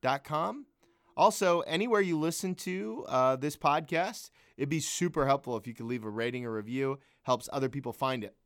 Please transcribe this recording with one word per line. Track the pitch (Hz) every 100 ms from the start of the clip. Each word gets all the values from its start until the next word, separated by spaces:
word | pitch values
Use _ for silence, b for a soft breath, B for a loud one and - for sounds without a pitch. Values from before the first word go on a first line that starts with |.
dot | 131 139 -
com. | 151 185 254 285 _ b b b -
Also, | 196 208 185 170
anywhere | - 160 233 208
you | 190 160
listen | 156 165 190 180
to, | - 185 214 226 -
uh, | 131 131 131
this | 143 -
podcast, | 151 147 156 165 190 226 - b b b
it'd | 143
be | 160
super | - - 180 165 139
helpful | 139 131 117
if | 117
you |
could | 113 113
leave | 123
a | 107
rating | 107 117 123 120
or |
review. | 110 104 127 135 135 b b
Helps | - 123 -
other | 139 131
people | 139 123
find | 113 135 131 101
it. | _